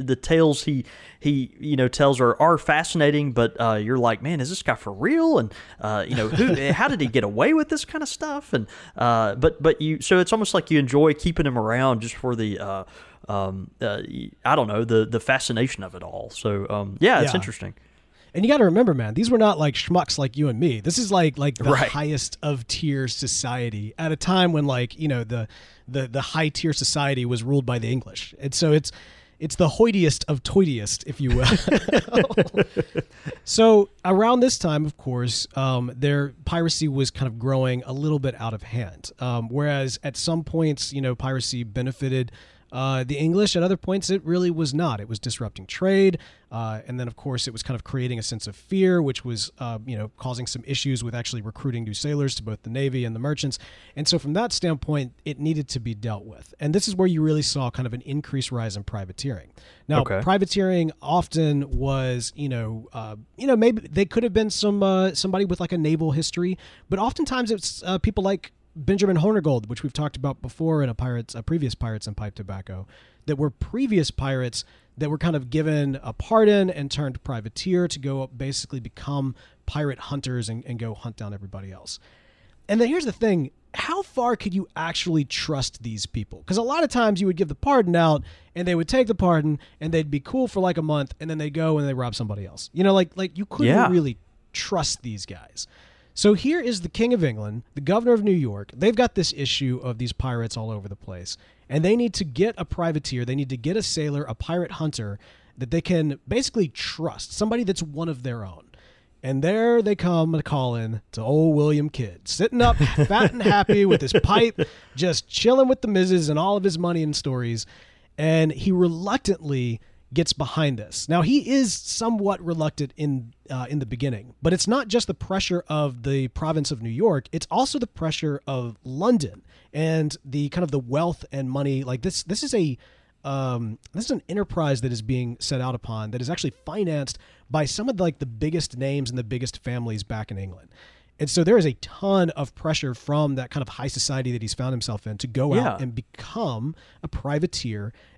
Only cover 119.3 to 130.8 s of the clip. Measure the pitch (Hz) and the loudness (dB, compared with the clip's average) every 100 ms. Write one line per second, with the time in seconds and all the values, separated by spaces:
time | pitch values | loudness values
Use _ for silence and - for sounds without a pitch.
119.3 | 185 151 131 123 113 - _ _ 147 160 | -2 -2 -2 -2 -4 -8 _ _ 0 0
120.3 | - 139 160 147 113 104 - - 170 165 | -2 -4 0 0 0 -6 -8 0 2 4
121.3 | 285 - 269 226 - - - 226 220 196 | 2 4 2 2 -2 -6 -2 0 0 0
122.3 | - 170 165 151 - 139 - 147 131 117 | -2 -2 -2 -2 -2 -6 -4 -2 -2 -6
123.3 | - - - 143 147 117 123 139 107 117 | -16 -10 -8 -4 -4 -4 -4 -4 -4 -10
124.3 | - 165 180 202 269 220 226 - - - | -2 0 2 2 0 2 0 0 -6 -4
125.3 | 190 - 175 - 151 143 120 135 139 127 | -4 -2 -2 -2 -2 -2 -4 -4 -2 -2
126.3 | - 156 156 143 120 117 117 220 143 - | -4 -2 -2 -2 -4 -6 0 2 2 -2
127.3 | 160 - 202 269 285 233 - 160 - 156 | -8 -2 0 0 -2 -6 -4 -4 -2 -4
128.3 | 139 - 131 120 107 127 135 220 226 117 | -4 -4 -6 -6 -10 -12 0 2 2 0
129.3 | 101 _ _ _ 147 160 160 151 - 135 | -8 _ _ _ -4 0 0 -2 -4 -6
130.3 | 147 143 175 165 139 | -4 -2 -2 -2 -2